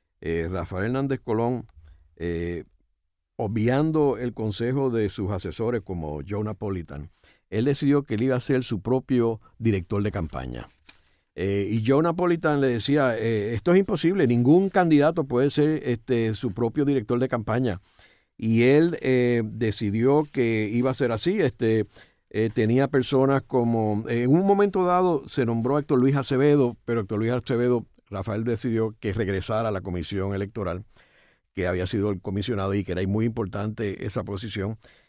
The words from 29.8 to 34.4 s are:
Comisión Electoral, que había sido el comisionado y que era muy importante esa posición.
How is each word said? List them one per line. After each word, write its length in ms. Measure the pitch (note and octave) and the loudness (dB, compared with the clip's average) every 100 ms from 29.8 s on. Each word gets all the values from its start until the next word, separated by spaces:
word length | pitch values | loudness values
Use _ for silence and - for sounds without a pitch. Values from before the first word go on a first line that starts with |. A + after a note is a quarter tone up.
Comisión 520 | G2+ F2+ D#2+ G2 F#2+ | -4 -6 -6 -4 -4
Electoral, 500 | G2 G2 A2 F#2 F2+ - _ _ _ _ _ _ | -4 -6 -6 -6 -6 -10 _ _ _ _ _ _
que 140 | - F2+ | -4 -2
había 200 | F2+ F#2 | -2 -2
sido 240 | A2 G#2 | -2 -2
el 100 | F#2 | -4
comisionado 540 | G#2 G2 G#2 G#2 G2 | -4 -4 -4 -2 -2
y 80 | G2+ | -2
que 100 | F#2+ | -2
era 140 | F2+ F#2+ | -4 -2
muy 200 | G#2 A#2 | 0 -2
importante 800 | A#2 G2 G2+ G#2+ G#2+ G#2 F#2+ - | -2 -6 -6 -6 -4 -6 -6 -6
esa 180 | A#2 | -6
posición. 540 | F#2 G2 | -6 -8